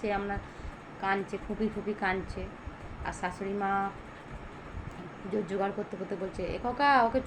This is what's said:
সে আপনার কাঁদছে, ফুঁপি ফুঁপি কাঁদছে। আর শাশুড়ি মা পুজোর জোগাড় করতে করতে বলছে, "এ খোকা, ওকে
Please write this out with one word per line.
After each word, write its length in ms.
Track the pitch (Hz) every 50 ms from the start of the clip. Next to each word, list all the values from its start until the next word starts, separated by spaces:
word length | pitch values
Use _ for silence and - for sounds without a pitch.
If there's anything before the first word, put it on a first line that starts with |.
সে 120 | - 214 202
আপনার 240 | 202 202 202 202 208 - - - - - - - - - - - -
কাঁদছে, 360 | 196 190 196 196 190 - - 190 - -
ফুঁপি 220 | 208 - 220 208 214
ফুঁপি 180 | 208 185 202 208 -
কাঁদছে। 460 | 202 190 185 190 180 - - 196 185 196 - - - - - - - - - - -
আর 80 | - 165
শাশুড়ি 400 | - - 180 180 - 196 196 196
মা 360 | 202 196 196 196 196 196 196 - - - - - - - - - - - - - - - - - - - - - - 175 180 - - -
পুজোর 200 | 196 180 214 202 165
জোগাড় 240 | 190 202 196 202 202
করতে 220 | 208 208 - - 180
করতে 180 | 185 - 202
বলছে, 280 | 175 190 185 - - -
"এ 160 | 175 165 - -
খোকা, 400 | 240 247 247 285 277 277 254 233
ওকে 180 | 226 233 262 254